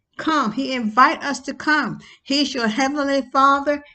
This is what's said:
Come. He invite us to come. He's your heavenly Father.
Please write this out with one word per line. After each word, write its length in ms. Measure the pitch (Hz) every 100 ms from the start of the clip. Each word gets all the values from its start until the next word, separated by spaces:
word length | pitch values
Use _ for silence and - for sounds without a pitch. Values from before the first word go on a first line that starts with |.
| _ -
Come. 340 | - 311 226
He 200 | 240 269
invite 500 | 262 214 254 285 311
us 160 | 277 269
to 140 | -
come. 460 | 269 - 302 226 151 - -
He's 320 | - 277 285
your 140 | 262 226
heavenly 540 | 220 269 294 277 277 262
Father. 500 | 269 269 277 277 285 -